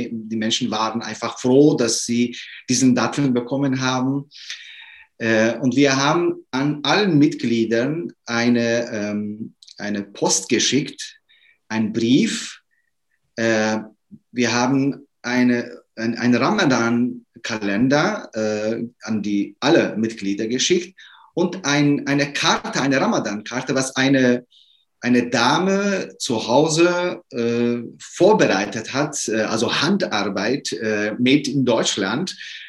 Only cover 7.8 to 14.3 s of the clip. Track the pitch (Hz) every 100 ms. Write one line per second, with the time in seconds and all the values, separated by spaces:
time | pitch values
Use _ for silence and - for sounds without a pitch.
7.8 | 131 160 - - - 117 120 120 117 117
8.8 | 117 110 104 104 104 107 120 _ - -
9.8 | 104 101 101 - 147 - - 113 - 127
10.8 | 151 - - - _ _ _ _ - 110
11.8 | 107 113 117 143 220 - - - _ _
12.8 | _ _ _ _ _ - 113 110 107 110
13.8 | 107 _ _ - _